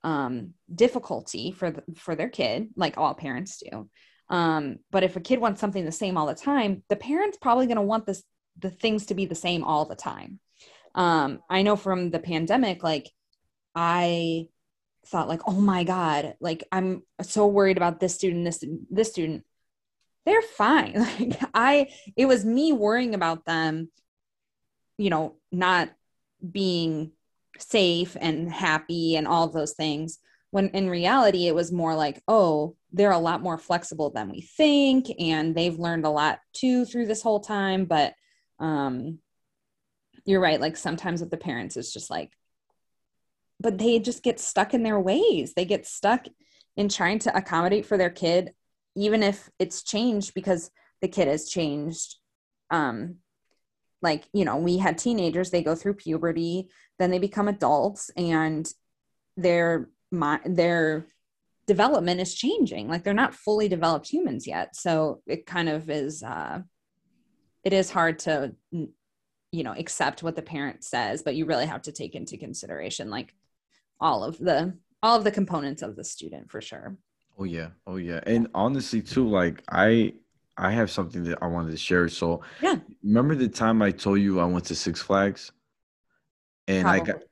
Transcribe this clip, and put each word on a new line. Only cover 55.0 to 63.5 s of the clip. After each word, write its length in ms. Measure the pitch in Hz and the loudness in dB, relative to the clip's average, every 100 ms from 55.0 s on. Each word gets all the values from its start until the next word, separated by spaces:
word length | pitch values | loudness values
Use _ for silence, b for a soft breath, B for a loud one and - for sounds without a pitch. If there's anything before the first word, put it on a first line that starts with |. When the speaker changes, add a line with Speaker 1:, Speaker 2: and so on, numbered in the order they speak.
| 240 226 175 165 180 | -2 0 0 0 0
Speaker 1:
they 120 | 180 | 0
go 120 | 156 165 | 0 -2
through 180 | 202 | -2
puberty, 760 | 202 - 160 170 165 165 175 185 b b _ | -4 -4 -2 -2 -2 -2 -4 -8 b b _
then 120 | 180 | 0
they 80 | 180 | 0
become 260 | 196 208 208 | -2 0 -2
adults, 600 | 202 131 147 196 202 - - | 0 2 2 2 -4 -12 -4
and 520 | 170 160 160 156 156 - _ _ _ _ _ - | 0 2 0 -2 -6 -12 _ _ _ _ _ 0
their 520 | 180 175 170 165 - _ _ | 2 4 4 0 -4 _ _
mi-, 280 | 175 147 151 | -2 0 0
their 600 | - 175 170 170 156 156 - _ _ _ _ _ - | 0 2 2 4 2 0 -6 _ _ _ _ _ 0
development 540 | 190 226 294 175 180 | 4 4 4 2 -2
is 140 | 180 | -4
changing. 540 | - 254 440 254 95 107 | -2 -2 0 -2 -2 -6
Like, 160 | 170 | -4
they're 100 | 185 | 0
not 200 | 202 262 | 2 0
fully 340 | - - | -2 -2